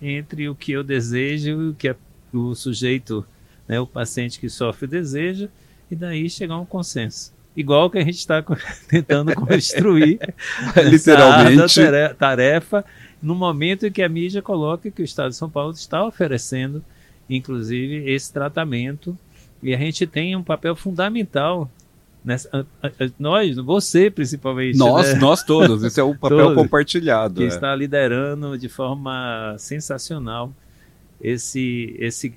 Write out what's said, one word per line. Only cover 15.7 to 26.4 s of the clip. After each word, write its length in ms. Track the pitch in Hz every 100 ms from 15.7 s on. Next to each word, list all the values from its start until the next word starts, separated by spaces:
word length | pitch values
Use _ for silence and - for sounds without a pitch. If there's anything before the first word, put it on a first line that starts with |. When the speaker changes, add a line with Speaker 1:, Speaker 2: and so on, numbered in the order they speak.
Speaker 1:
está 320 | 165 - 160
oferecendo, 800 | 220 - 170 123 - 131 131 147 - _ _ _ -
inclusive, 840 | 131 131 127 110 123 131 151 135
esse 220 | 135 -
tratamento, 840 | - 143 151 160 120 127 147 - 180 _ _ _ _
e 120 | 127
a 40 | 127
gente 280 | 151 156 170
tem 300 | 156 170 190
um 60 |
papel 340 | 170 156 165 165
fundamental 920 | 190 175 196 233 202 139 147 180 143 _ _ _ _ _
nessa, 240 | - 123 -
a, 340 | 135 139 _ 143
a, 20 |
a, 220 | - 131 -
nós, 380 | 143 196 202 127
você 540 | 127 190 196 170 202
principalmente, 640 | 196 135 147 135 131 131 131
Speaker 2:
Nós, 380 | 123 143 139
Speaker 1:
né? 60 | 131
Speaker 2:
nós 220 | 135 156
todos, 420 | - 156 170 110
esse 160 | 113 127
é 20 |
o 100 | 135
Speaker 1:
<laughs> 60 | 143
Speaker 2:
papel 200 | 143
Speaker 1:
Todos. 160 | 147